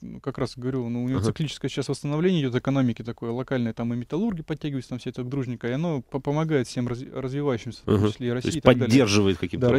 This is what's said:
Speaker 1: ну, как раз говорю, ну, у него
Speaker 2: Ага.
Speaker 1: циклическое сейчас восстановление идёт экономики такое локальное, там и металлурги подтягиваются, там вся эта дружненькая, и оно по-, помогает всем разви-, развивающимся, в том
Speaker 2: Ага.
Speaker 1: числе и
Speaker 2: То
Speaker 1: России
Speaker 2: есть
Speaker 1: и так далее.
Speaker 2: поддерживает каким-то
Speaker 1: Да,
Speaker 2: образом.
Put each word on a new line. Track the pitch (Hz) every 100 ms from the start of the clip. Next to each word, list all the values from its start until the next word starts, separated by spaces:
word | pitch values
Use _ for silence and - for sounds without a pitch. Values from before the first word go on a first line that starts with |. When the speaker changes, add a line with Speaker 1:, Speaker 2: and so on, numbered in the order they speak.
Speaker 1:
ну, | 117 110
как | - 127
раз | 131 -
говорю, | 123 131 120
ну, | 120
у | 123
него | 131
Speaker 2:
Ага. | 110
Speaker 1:
циклическое | - 151 - 139
сейчас | - 139
восстановление | 143 143 147 180 180
идёт | 135 120
экономики | - 135 127 113
такое | 117 113 117
локальное, | 117 131 131 117
там | 110 117
и | 120
металлурги | 120 151 226 175
подтягиваются, | 151 156 151 135 -
там | 127
вся | -
эта | 127
дружненькая, | 123 139 123 120 120
и |
оно | 127 175 147
по-, | - 139
помогает | 139 147 160 151 120
всем | - 120
разви-, | 120 135
развивающимся, | - 131 139 147 120 120 107
в |
том | - 107
Speaker 2:
Ага. | 104
Speaker 1:
числе | 107 123
и |
Speaker 2:
То |
Speaker 1:
России | 120 -
Speaker 2:
есть | 160
Speaker 1:
и |
так | 127 123
далее. | 123
Speaker 2:
поддерживает | 123 117 101 98 92
каким-то | 90 -
Speaker 1:
Да, |
Speaker 2:
образом. | 123